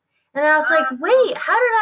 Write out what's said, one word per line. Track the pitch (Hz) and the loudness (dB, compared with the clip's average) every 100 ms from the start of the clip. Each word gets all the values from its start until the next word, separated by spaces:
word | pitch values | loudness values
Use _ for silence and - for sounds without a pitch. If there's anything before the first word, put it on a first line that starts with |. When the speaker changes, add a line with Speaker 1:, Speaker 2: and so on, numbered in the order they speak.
| _ _ _ | _ _ _
Speaker 1:
And | 277 | -2
then | 302 | 0
I | 311 | 2
was | 311 | 2
like, | 320 262 | 0 -2
Speaker 2:
Oh. | 254 | -6
Speaker 1:
"Wait, | 349 523 440 - | 0 2 2 -2
how | - | -2
did | 440 494 453 | 0 0 0